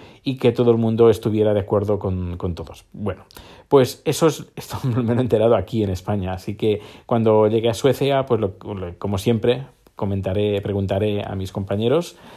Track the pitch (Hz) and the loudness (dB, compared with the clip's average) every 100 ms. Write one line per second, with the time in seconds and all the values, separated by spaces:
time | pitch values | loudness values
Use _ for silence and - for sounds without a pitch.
0 | - - 139 131 123 120 120 113 113 110 | -20 -10 -8 0 0 4 4 4 2 6
1 | 117 107 117 107 107 104 98 104 101 101 | 6 6 2 2 2 2 0 0 0 -2
2 | 98 92 90 87 92 82 80 - _ - | -2 -4 -6 -6 -6 -8 -12 -16 _ -10
3 | 104 - - - - - - 143 123 - | -8 -8 -14 -20 -20 -18 2 4 4 0
4 | - 135 160 - - - - - 131 117 | -6 0 0 0 -10 -16 -12 -6 -4 -2
5 | 113 120 127 110 113 110 95 113 101 90 | 0 0 0 2 4 2 0 -2 -2 -2
6 | - 104 92 92 - 98 110 101 - - | -4 -4 -4 -8 -10 -4 -2 -2 -6 -18
7 | - 120 110 107 107 113 117 110 139 127 | -4 0 4 4 4 2 0 0 0 2
8 | 139 135 131 113 117 - 107 98 90 87 | 0 -2 0 -2 -2 -6 -12 -10 -10 -8
9 | 101 95 120 113 117 131 135 _ _ - | -6 -2 0 0 2 -2 -4 _ _ -8
10 | 104 98 92 101 104 101 104 101 98 98 | -4 -4 -2 -2 0 -2 -2 -4 -2 -2
11 | 107 101 - 98 95 104 98 101 117 151 | -2 -4 -6 -8 -8 -8 -6 -2 0 0
12 | 175 - - | -2 -14 -20